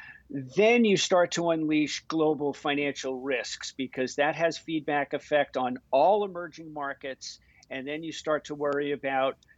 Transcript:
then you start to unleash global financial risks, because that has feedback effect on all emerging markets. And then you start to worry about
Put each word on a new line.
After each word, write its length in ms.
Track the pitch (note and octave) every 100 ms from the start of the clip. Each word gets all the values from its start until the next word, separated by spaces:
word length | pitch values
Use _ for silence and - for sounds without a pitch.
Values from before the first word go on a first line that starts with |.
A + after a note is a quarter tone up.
| - - -
then 540 | C#3 B2+ D#3+ G#3+ A#3+
you 140 | A3 F#3
start 320 | - F3+ F3
to 220 | E3+ E3+
unleash 520 | D#3+ D#3 D3+ C#3+ - -
global 460 | D#3+ D#3 D3 C#3+
financial 680 | - D3+ C#3+ C#3+ C3 C3+ B2+
risks, 540 | C3+ B2 G#2 - -
because 420 | - B2+ - B2+ -
that 200 | D3 D3+
has 220 | E3 D3
feedback 560 | - D#3+ D3+ D3 C#3
effect 420 | C#3 - D3 C#3 C3+
on 220 | B2 B2 _
all 320 | C3 E3+ G#3
emerging 480 | G3+ F3 E3+ D#3 D#3+
markets. 680 | D3+ C#3 C#3 C#3 B2+ - - _ _ -
And 180 | C3 C3
then 140 | D#3
you 100 | E3
start 320 | - D#3 D3
to 100 | -
worry 380 | D3 C#3+ C#3+ D3
about 460 | C#3+ C#3 C3+ C3+ - _